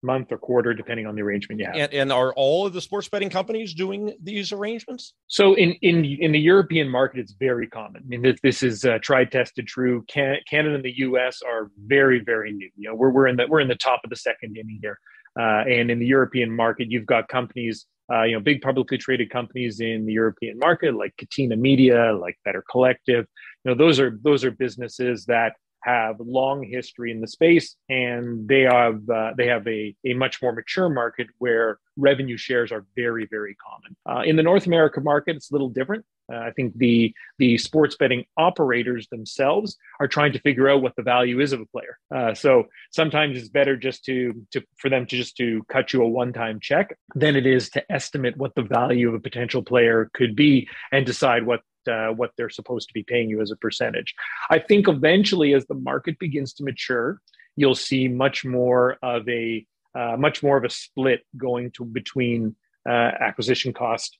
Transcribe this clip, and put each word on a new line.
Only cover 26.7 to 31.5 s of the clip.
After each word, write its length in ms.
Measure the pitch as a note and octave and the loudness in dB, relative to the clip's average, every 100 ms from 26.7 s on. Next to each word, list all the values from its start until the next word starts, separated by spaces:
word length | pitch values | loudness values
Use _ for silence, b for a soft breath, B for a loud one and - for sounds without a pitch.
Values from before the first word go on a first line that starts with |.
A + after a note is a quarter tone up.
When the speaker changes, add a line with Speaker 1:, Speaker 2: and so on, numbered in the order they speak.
| B2 A#2 - A#2+ | -10 -10 -10 -10
Speaker 1:
in 80 | A2+ | -8
the 80 | A2+ | -10
space, 480 | - E3 E3+ - _ _ | 0 4 4 2 _ _
and 600 | C3 B2 A#2+ A#2+ A#2 G#2+ | -4 -2 -4 -6 -8 2
they 140 | C3+ | 4
have, 460 | C3 B2 A#2+ A2 G#2+ | 6 6 4 0 -4
uh, 220 | A2+ A2 A#2 | -2 -2 -2
they 100 | A#2+ | 0
have 180 | A#2+ G#2 | 0 -2
a, 260 | A2 G#2+ G2 | -6 -8 -8
a 100 | C3 | -6
much 280 | B2 C3 - | -2 -2 -2
more 100 | B2 | -4
mature 360 | A2+ - - F3+ | -4 -6 -2 0
market 400 | C3+ A#2 - A#2 _ | 0 -4 -4 -10 _
where 400 | B2 | 0